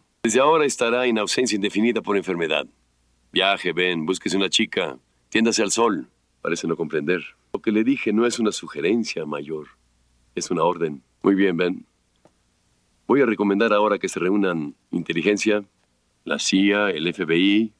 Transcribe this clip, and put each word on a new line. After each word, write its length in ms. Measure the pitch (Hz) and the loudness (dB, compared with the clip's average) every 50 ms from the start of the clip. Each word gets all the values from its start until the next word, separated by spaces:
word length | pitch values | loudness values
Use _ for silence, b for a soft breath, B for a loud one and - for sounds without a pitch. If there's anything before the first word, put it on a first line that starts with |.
| _ _ _ _ - | _ _ _ _ -4
Desde 160 | 117 107 127 | 0 2 4
ahora 260 | 139 151 165 160 151 | 4 6 4 4 2
estará 400 | 135 - - 123 117 120 123 127 | 0 0 0 0 0 2 2 2
en 140 | 123 113 110 | 2 2 0
ausencia 360 | 104 - - 135 131 110 107 | 0 -2 0 -2 0 0 0
indefinida 460 | 101 101 101 - 107 110 120 107 107 | -2 -2 -2 0 2 2 2 0 0
por 160 | 92 101 101 98 | -2 -2 -2 -2
enfermedad. 480 | 85 92 90 85 85 78 78 71 65 - _ _ _ _ _ _ _ _ _ _ _ _ | -2 -2 -2 -2 -2 -2 -2 -4 -4 -6 _ _ _ _ _ _ _ _ _ _ _ _
Viaje, 400 | - 90 95 98 98 - - 90 | -2 0 2 2 2 0 -2 -4
Ben, 340 | 80 85 90 90 87 80 78 | -2 0 0 0 0 -2 -2
búsquese 320 | 85 95 - - 101 87 98 | -2 -2 -2 -2 -2 0 0
una 120 | 98 92 | 0 0
chica, 480 | - - 113 - - 101 87 76 64 - _ _ _ _ _ _ | 0 0 -2 0 -2 -2 -4 -4 -6 -12 _ _ _ _ _ _
tiéndase 320 | - 113 113 113 107 110 | 0 2 2 2 2 2
al 80 | 110 95 | 0 0
sol. 380 | - 110 117 113 98 76 62 - _ _ _ _ _ _ | 2 2 2 2 2 -2 -4 -10 _ _ _ _ _ _
Parece 240 | - - 87 - - 82 | -6 -4 -4 -4 -2 -4
no 80 | 80 | -4
comprender. 480 | 78 82 76 78 78 71 76 90 85 - - - _ _ _ - | -4 -4 -4 -4 -2 -2 0 -2 -2 -4 -10 -18 _ _ _ -10
Lo 80 | 101 | -4
que 100 | - 113 | -2 0
le 120 | 104 107 113 | 0 2 2
dije 300 | 123 139 123 - 110 104 | 2 0 0 -2 0 0
no 120 | 110 120 | 2 0
es 140 | 120 117 - | 0 0 0
una 120 | 110 104 | -2 -2
sugerencia, 760 | 92 - 87 82 - 71 73 90 110 117 107 - - 85 80 | -2 -4 -10 -10 -8 -4 0 0 0 0 -2 -4 -6 -8 -6
Mayor, 420 | 76 73 73 71 76 80 76 76 - _ _ _ _ _ _ _ _ _ _ _ _ _ | -6 -8 -8 -8 -8 -10 -10 -10 -14 _ _ _ _ _ _ _ _ _ _ _ _ _
es 160 | 90 85 - | -10 -6 -4
una 140 | 90 82 80 | -2 0 2
orden. 400 | 87 87 85 82 78 73 67 - _ _ _ | 0 0 0 -4 -4 -4 -8 -14 _ _ _
Muy 140 | - 95 98 | 0 2 2
bien, 220 | 95 98 95 85 82 | 4 2 2 2 0
Ben. 280 | 90 87 92 - - - _ _ _ _ _ _ _ _ _ _ _ _ _ _ _ _ _ _ _ _ _ _ _ | 0 -2 -2 -4 -10 -18 _ _ _ _ _ _ _ _ _ _ _ _ _ _ _ _ _ _ _ _ _ _ _
Voy 160 | - 117 143 | 2 2 4
a 60 | 131 113 | 4 2
recomendar 460 | 107 95 104 101 98 101 113 113 104 | 2 2 2 2 2 2 2 2 4
ahora 260 | 104 107 107 101 90 | 2 2 2 0 0
que 100 | - 90 | -2 -6
se 100 | - - | -4 -2
reúnan 540 | 82 92 101 104 98 92 87 80 76 71 - - _ _ | 0 0 2 2 2 0 0 -2 -4 -6 -10 -14 _ _
inteligencia, 720 | - 87 80 - 85 82 - 101 107 98 - 107 104 104 101 - _ _ _ _ _ _ _ _ _ _ _ | -6 -6 -4 -4 -4 0 0 0 0 2 2 0 0 0 -2 -6 _ _ _ _ _ _ _ _ _ _ _
la 160 | 87 76 - | -6 -6 -4
cia, 500 | - - 98 95 98 101 101 104 104 101 | -2 0 2 2 4 4 4 2 0 0
el 160 | 87 76 80 | -2 -2 -4
F 200 | 87 85 - 87 | -4 -4 -4 -2
B 120 | 78 82 87 | 0 2 2
I, 360 | 92 101 101 107 113 107 - _ | 4 4 4 2 2 0 -6 _